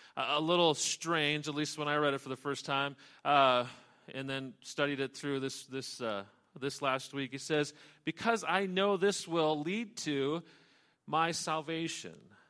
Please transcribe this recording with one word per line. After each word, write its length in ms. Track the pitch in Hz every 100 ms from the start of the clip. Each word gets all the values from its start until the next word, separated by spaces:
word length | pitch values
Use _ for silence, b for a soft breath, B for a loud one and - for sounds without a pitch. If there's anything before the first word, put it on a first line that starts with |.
| B -
a, 200 | 127 147
a 20 |
little 340 | 160 175 170
strange, 760 | 143 - - 160 165 147 151 151
at 80 | 147
least 200 | 151 -
when 120 | 147
I 80 | 147
read 180 | 147
it 60 | 139
for 80 | 135
the 80 | 131
first 280 | 143 135
time, 320 | - 139 143 139 B B
uh, 420 | 143 143 135 123 120 B B B -
and 160 | 131 135
then 240 | 135 135 110
studied 380 | - - 143 139
it 160 | 135 -
through 240 | 143 139
this, 260 | 131 - -
this, 340 | 131 123 -
uh, 240 | 120 101 98 _ _ 160
this 220 | 135 -
last 300 | 139 131 -
week. 200 | 139 131
He 60 | 131
says, 360 | - 151 147 B B B
"Because 400 | - - 226 226 156
I 200 | 180 196
know 300 | 180 202 196
this 300 | 196 190 -
will 340 | 165 156 151
lead 360 | 151 208 233 -
to 460 | - 143 135 165 165 b b b b b -
my 240 | 151 165
salvation." 840 | 160 - 160 147 165 165 - 92 82 - b b